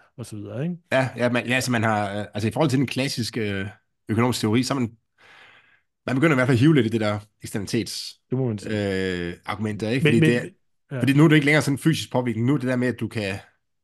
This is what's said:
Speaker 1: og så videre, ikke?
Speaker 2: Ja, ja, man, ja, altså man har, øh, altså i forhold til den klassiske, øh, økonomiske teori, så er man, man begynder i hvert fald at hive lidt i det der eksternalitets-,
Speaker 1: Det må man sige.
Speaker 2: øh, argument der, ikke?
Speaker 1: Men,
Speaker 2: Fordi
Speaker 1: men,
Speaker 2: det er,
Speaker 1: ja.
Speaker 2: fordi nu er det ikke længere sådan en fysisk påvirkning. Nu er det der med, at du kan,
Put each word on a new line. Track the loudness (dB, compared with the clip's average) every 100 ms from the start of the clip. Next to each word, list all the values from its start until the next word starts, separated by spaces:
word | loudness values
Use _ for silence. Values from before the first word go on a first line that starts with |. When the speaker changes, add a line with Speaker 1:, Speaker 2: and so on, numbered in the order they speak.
| _ -16
Speaker 1:
og | -14
så | -12
videre, | -12 -8
ikke? | -8 -8 _
Speaker 2:
Ja, | -2 -2 -2
ja, | 0
man, | 0 0
ja, |
altså | -2 0
man | 0
har, | 0 0 -2 -6
øh, | -8
altså | -4 -4
i |
forhold | 0 0
til | 0
den | 0
klassiske, | -2 -4 -4 -6 -6 -4 -4
øh, | -6 -12 _ _ -4
økonomiske | 0 2 2
teori, | 0 0
så | 0
er | -2
man, | -4 -6 _ _ -20 -20 -20 -20 _ _ _ _ -6
man | 0
begynder | 2
i | 4
hvert | 4
fald | 4
at |
hive | 6 6
lidt | 4
i |
det | 0
der | -2 -4 -8 _
eksternalitets-, | -10 -8 -4 -4 -4 -8 -14 -16 _
Speaker 1:
Det | -4
må | -2
man | -4
sige. | -4 -2 -2 -2 -2 -4 -6
Speaker 2:
øh, | -8 -10
argument | -6 -6 -4
der, | -4
ikke? | 0
Speaker 1:
Men, | 2
Speaker 2:
Fordi | 4
Speaker 1:
men, | 4
Speaker 2:
det | 2
er, | -2 -12 _ _ _
Speaker 1:
ja. | -2
Speaker 2:
fordi | 2
nu | 6
er | 6
det | 6
ikke | 4
længere | 2
sådan | 2
en | 0
fysisk | 0 0 -2
påvirkning. | -2 -2 0 0
Nu |
er | 0
det | 0
der | 0
med, | 0
at | -2
du | -6
kan, | -4 -4 -6 -10 _ _ _